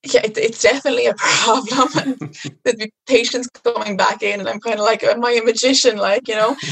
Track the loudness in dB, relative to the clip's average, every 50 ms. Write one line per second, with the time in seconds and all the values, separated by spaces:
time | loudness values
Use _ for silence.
0 | -4 0 2 2 2 0 -2 -2 -2 -2 0 2 2 2 2 2 0 -2 0 0
1 | 0 0 0 0 0 0 0 2 2 2 2 0 0 -2 0 0 0 0 0 -2
2 | -2 -2 -4 -6 -8 -12 -12 -12 -14 -14 -12 _ -4 -4 -2 -2 -4 -10 -12 _
3 | _ 2 2 2 2 2 -2 -6 -6 -8 -10 -6 -4 -2 -2 -2 -4 -4 -2 0
4 | 0 0 0 -2 -4 -4 -4 -4 -4 -6 -8 -6 -4 -4 -2 0 2 0 0 2
5 | 2 0 0 2 2 0 0 2 2 2 0 2 2 2 2 4 4 2 2 2
6 | 2 0 0 0 0 0 0 2 2 0 0 -2 -6 -8